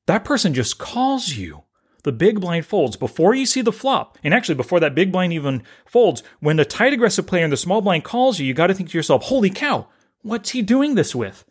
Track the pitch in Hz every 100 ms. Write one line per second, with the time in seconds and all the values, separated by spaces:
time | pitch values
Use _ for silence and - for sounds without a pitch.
0 | - 202 - 285 185 131 117 - - 240
1 | 262 269 240 123 87 73 _ _ _ _
2 | - 117 127 202 180 170 160 208 135 -
3 | 131 - 170 262 262 262 233 - 269 254
4 | - _ 147 214 214 143 120 175 156 131
5 | 190 185 180 165 143 131 - - _ 240
6 | 233 127 - - 147 156 147 - 247 277
7 | 226 190 - 180 165 139 170 208 202 170
8 | - 240 262 185 135 131 175 190 175 165
9 | 147 139 - 269 196 190 294 165 - _
10 | _ _ 214 226 - 254 202 254 294 240
11 | 147 127 101 - _